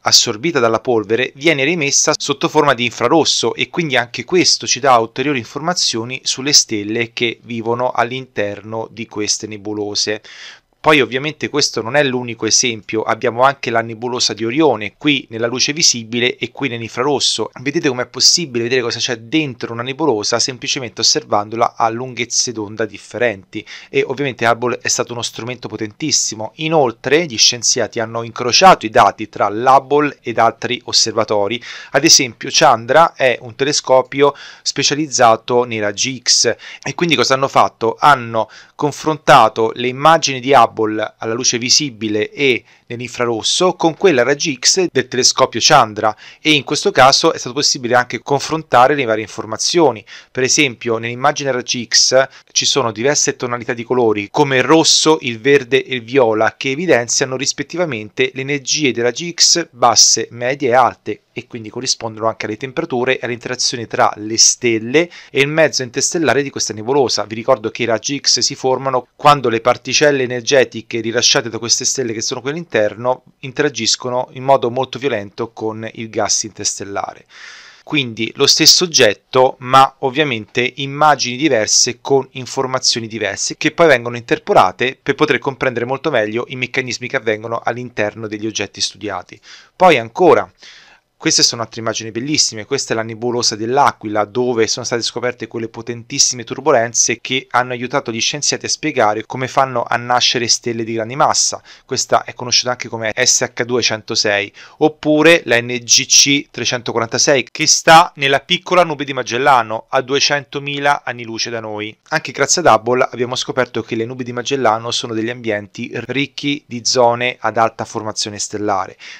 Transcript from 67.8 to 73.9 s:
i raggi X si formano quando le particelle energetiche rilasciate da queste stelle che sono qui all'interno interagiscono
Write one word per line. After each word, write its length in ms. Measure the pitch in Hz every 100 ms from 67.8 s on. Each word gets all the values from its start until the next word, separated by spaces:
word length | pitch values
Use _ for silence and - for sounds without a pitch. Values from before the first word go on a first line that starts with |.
i 20 | 117
raggi 340 | 110 - 139
X 200 | - -
si 160 | 113 139
formano 520 | 131 131 135 127 - -
quando 340 | 147 143 123
le 120 | 113
particelle 600 | 123 123 - 120 147 143
energetiche 800 | 123 123 117 135 117 113 - 117
rilasciate 480 | 110 113 - 147 117
da 100 | 107
queste 260 | 113 - 123
stelle 280 | - 120
che 80 | 107
sono 200 | 113 127
qui 100 | 123
all'interno 240 | 165 165 113 104 104 123 127 _ _
interagiscono 920 | 135 123 147 117 107